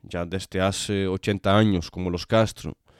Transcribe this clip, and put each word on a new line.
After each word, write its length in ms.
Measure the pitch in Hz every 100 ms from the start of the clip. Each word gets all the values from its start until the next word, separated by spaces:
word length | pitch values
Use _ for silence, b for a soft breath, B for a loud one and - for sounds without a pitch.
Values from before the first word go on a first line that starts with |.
ya 220 | - 90
desde 360 | 87 95 - 92
hace 460 | 95 95 - 101 95
ochenta 500 | 95 - 101 98 101
años, 340 | 110 92 80
como 200 | - 90
los 160 | 87 -
Castro, 520 | 113 110 - - - _ b